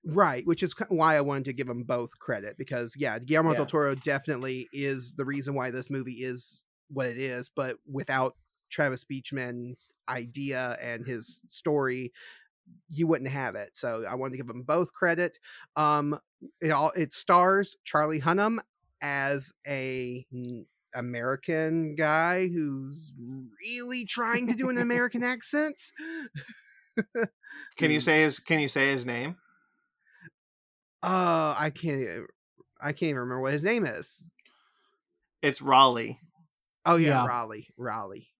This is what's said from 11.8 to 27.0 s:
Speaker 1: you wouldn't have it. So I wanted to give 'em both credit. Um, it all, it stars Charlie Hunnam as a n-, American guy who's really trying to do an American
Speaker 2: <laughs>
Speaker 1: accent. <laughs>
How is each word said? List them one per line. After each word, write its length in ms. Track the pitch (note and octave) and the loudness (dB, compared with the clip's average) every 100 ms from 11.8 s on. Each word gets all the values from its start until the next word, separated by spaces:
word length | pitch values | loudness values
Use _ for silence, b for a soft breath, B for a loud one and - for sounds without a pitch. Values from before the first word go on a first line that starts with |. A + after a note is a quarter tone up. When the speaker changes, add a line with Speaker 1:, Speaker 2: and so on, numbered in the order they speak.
| C3 B2+ B2+ B B B B _ _ - _ | 2 -2 -6 B B B B _ _ -20 _
Speaker 1:
you 160 | D3+ E3 | 0 2
wouldn't 240 | D#3 C3 | 2 0
have 240 | C#3 B2+ | -4 -4
it. 240 | G2 G2+ - | -6 -10 -6
So 260 | B2 A2+ | -4 -4
I 100 | G#2+ | -4
wanted 180 | B2+ C3 | -4 -6
to 40 | B2+ | -6
give 60 | B2 | -10
'em 120 | A#2+ | -10
both 300 | B2 D#3+ F3+ | 0 0 0
credit. 460 | - F3+ E3+ F3 - B B B | 0 0 2 0 -2 B B B
Um, 460 | - D3+ D3 D3 D3 _ _ - _ | 0 4 4 2 -2 _ _ -20 _
it 100 | D#3+ | 2
all, 200 | C#3+ D#3 | 4 2
it 240 | F3+ D3+ | 0 -2
stars 600 | - - F3+ F3+ G3 G3 - | -4 6 8 8 6 2 -6
Charlie 360 | - D3+ D3+ D#3 | 0 2 2 2
Hunnam 380 | C#3 F3+ G#3+ A3+ - _ _ _ | 2 4 2 0 -8 _ _ _
as 540 | C#3+ C#3 C3+ C#3+ C3+ _ C#3+ | -4 0 0 -2 -4 _ -6
a 600 | C#3 C3 C3 B2 B2+ B2+ | -4 -2 -4 -4 -8 -10
n-, 360 | B2 B2 A#2+ - _ _ | -10 -10 -10 -14 _ _
American 1000 | B2+ A#2+ A#2+ B2 C3+ - D#3+ D#3+ E3 D#3+ D3 | -8 -6 -4 -2 -4 -2 0 2 0 0 0
guy 520 | D3+ D#3 E3+ F3+ F#3 | 2 4 4 2 0
who's 640 | E3+ D3+ C3+ C3+ D3+ D#3 C#3 | 0 -2 -4 -8 -14 -16 -16
really 840 | A#2+ C3+ B2+ G#2 G#3 B3 B3 B3 | -12 -12 -14 -14 -8 -8 -6 -6
trying 440 | G#3+ A#3 A3+ A#3+ B3 | -4 -2 0 0 0
to 60 | |
do 140 | A#3 C4 | 0 0
an 80 | A#3+ | 0
American 460 | A#3+ A#3+ B3 A#3+ | 2 2 0 0
Speaker 2:
<laughs> 100 | B3 | -2
Speaker 1:
accent. 460 | B3 - D4 D4+ - - B D#4+ E4 C4+ C#3+ C3+ B B B B | -4 -2 -2 -2 -4 -14 B -10 -10 -10 -14 -16 B B B B
<laughs> 800 | - | -4